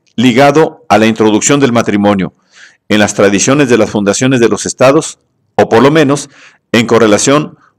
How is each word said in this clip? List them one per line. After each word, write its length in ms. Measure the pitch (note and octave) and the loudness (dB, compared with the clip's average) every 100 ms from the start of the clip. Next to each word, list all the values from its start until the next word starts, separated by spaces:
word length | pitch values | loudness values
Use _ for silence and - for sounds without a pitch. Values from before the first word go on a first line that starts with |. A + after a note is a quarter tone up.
| _ - | _ -2
ligado 680 | B2 A#2 C#3+ C#3+ D#3+ - - | 0 2 2 2 -2 -4 -2
a 100 | G#2 | 0
la 80 | A2 | 0
introducción 520 | A2 A2 G#2+ - C#3+ | 0 0 0 0 0
del 140 | C3+ | 0
matrimonio 600 | A#2 A2 G2+ G2+ G2+ F2+ - _ - - _ - | -2 -2 -2 0 -2 -4 -12 _ -20 -20 _ -4
en 120 | G#2+ | -2
las 160 | G#2 - | 0 0
tradiciones 520 | G2+ G2 C3+ C#3+ C3 | 0 0 0 0 2
de 120 | A#2 | 0
las 100 | G#2 | 0
fundaciones 500 | A2 G2 - C3 C3 | -2 -2 -2 -2 0
de 100 | A2+ | 0
los 180 | G2 F#2 | -2 -6
estados, 500 | - C3 D3+ - - _ _ _ - | 0 2 2 -4 -12 _ _ _ -4
o 140 | - | 0
por 120 | A2+ | 2
lo 80 | C3 | 2
menos 400 | D#3+ C#3 C#3+ - _ - _ _ | 2 0 -2 -8 _ -20 _ _
en 160 | A2+ A2 | -4 0
correlación 720 | A2+ A2 G2+ - C#3+ - - _ | 2 2 2 0 0 -2 -12 _